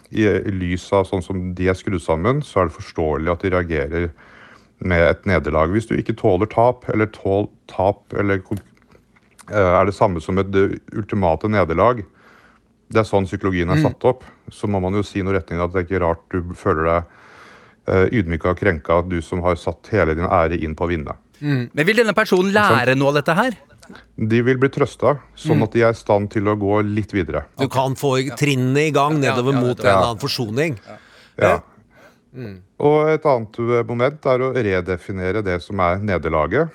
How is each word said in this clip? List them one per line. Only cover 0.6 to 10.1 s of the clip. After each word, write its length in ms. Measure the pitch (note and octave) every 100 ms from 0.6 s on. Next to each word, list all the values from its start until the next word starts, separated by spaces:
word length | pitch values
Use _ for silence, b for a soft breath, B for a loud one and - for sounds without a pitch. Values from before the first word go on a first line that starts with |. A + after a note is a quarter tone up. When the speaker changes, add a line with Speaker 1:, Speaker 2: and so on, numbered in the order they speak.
| F2 F2+ -
Speaker 1:
av 120 | G2 F#2
sånn 160 | F#2+
som 300 | - F#2+ F2+
de 140 | F2+ F#2
er 60 |
skrudd 280 | F#2 - F2+
sammen, 400 | - D#2+ G#2 C#3+
så 200 | - F#2+
er 40 | E2+
det 80 | -
forståelig 540 | - - D#2+ C#2+ E2
at 80 | E2+
de 80 | G2
reagerer 600 | F2+ E2+ D#2 C#2 E2+ E2+ - B B B B B -
med 220 | F2+ E2+ D#2
et 140 | D#2 G2+
nederlag. 440 | E2+ D2 D#2 D#2
Hvis 160 | G#2+ -
du 80 | -
ikke 180 | - A2+
tåler 320 | A2+ F2+ G#2+
tap, 360 | - B2 A#2+ -
eller 180 | A2 G#2+
tål-, 420 | - G2 G2 G#2 _ -
tap, 340 | - F#2+ - - -
eller 200 | G2+ G2
kon-, 220 | - G2+ - _ _ _ _ _ _ _ -
eh, 300 | G#2 F#2 F2+
er 40 | G2
det 80 | F#2+
samme 260 | A2